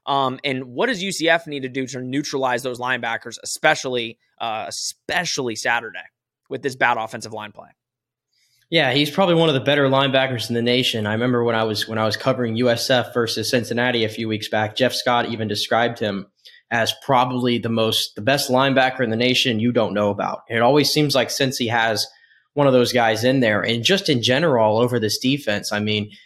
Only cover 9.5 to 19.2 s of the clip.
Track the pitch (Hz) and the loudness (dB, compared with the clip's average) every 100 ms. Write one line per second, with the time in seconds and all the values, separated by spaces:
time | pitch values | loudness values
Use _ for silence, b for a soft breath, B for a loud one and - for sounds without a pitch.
9.5 | 131 117 143 135 135 139 131 131 123 - | 2 2 2 4 4 4 2 2 -2 -2
10.5 | 117 117 123 123 113 104 110 123 123 117 | -2 2 2 2 -2 -2 0 0 2 2
11.5 | 113 110 107 - 110 110 107 135 127 120 | 2 0 -2 -4 -2 -2 0 -2 0 -2
12.5 | 110 123 117 - 127 117 123 113 - 104 | 0 2 0 2 0 0 -2 -2 -2 0
13.5 | 127 107 120 123 120 110 117 110 107 - | -2 0 -2 0 2 -2 -2 -4 -4 -2
14.5 | 107 107 - 123 - - 120 117 110 110 | -2 -2 0 0 0 0 0 0 -4 -4
15.5 | 104 - 113 120 120 110 98 95 _ B | -4 0 0 0 -2 -4 -4 -8 _ B
16.5 | B B 117 110 - - 131 131 127 123 | B B -2 -2 -4 0 2 2 0 0
17.5 | 120 117 113 110 117 - - 104 143 143 | 0 0 0 0 0 -4 -4 -2 0 2
18.5 | 127 135 131 131 131 117 113 | 2 4 4 2 0 -2 0